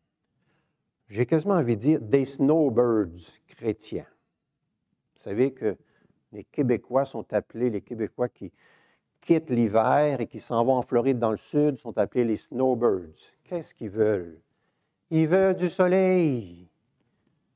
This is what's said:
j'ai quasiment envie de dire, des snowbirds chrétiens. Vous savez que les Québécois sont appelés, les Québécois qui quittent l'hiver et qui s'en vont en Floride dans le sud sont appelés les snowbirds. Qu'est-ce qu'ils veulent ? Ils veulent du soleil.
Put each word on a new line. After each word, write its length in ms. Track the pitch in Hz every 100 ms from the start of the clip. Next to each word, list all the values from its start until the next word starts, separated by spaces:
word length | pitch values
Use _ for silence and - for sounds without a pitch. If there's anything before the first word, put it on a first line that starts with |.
| _ _ _ _ _ _ _ _ _ _ _
j'ai 160 | 101
quasiment 300 | 123 160 190
envie 220 | 185 120 113
de 40 |
dire, 200 | 131 156
des 240 | 107 139
snowbirds 1040 | 135 - 139 160 143 117 120 110 90 87 - - _
chrétiens. 600 | _ 117 101 - 90 - _ _ _ _ _ _ _ _ _ _
Vous 80 | _
savez 300 | 104 104 135
que 240 | 131 110 90 _ _ _ _ _
les 100 | 104
Québécois 640 | - - 127 120 - 127
sont 280 | 139 117 -
appelés, 380 | 104 - 113 123
les 100 | 101
Québécois 480 | - 113 104 - 123
qui 240 | - 95 - _ _ _ _ _ _
quittent 300 | - 165 160
l'hiver 680 | 120 110 110 120 139 151 127
et 60 | -
qui 140 | 160
s'en 240 | - 117
vont 100 | 117
en 80 | 127
Floride 380 | - 120 127 123
dans 100 | 113
le 60 | 107
sud 420 | - 151 151 131
sont 180 | 117 110
appelés 260 | 98 127
les 120 | 117 104
snowbirds. 960 | - 120 131 120 120 95 80 - - _
Qu'est-ce 280 | _ 175 -
qu'ils 180 | - 110
veulent ? 500 | 107 107 101 85 78 _ _ _ _ _ _ _
Ils 180 | 160 156
veulent 260 | 190 190
du 140 | 165 175
soleil. 1000 | - 180 190 185 185 160 123 92 85 90 _ _ _ _ _ _ _ _